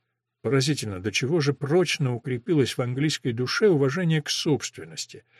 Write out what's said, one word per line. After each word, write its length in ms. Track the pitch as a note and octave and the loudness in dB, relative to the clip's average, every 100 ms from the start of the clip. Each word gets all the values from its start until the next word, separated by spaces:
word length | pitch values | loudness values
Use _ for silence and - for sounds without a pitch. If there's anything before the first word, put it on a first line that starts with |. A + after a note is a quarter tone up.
| _ _ _ _ | _ _ _ _
Поразительно, 560 | A2+ C3+ C3+ C#3 G#2+ F2+ | 0 2 2 -2 -4 -6
до 100 | G#2 | -4
чего 300 | - B2+ E3+ | -2 0 0
же 140 | C#3 | 0
прочно 600 | C#3 C3+ F3 F3 - C3+ | -2 2 2 2 0 -2
укрепилось 600 | A#2+ C#3 B2 D#3 D#3+ A#2+ - | -2 -4 -6 0 2 2 0
в 60 | |
английской 500 | B2 B2+ D3+ - C#3 | -4 0 0 0 -4
душе 360 | A#2 B2 - G#3+ | -2 -2 2 4
уважение 520 | D3+ C3+ D3+ E3+ D#3 | 4 2 0 0 0
к 80 | - | 0
собственности. 960 | - E3+ C3 - - E2 - - - _ | -4 0 0 -2 -12 -14 -12 -12 -14 _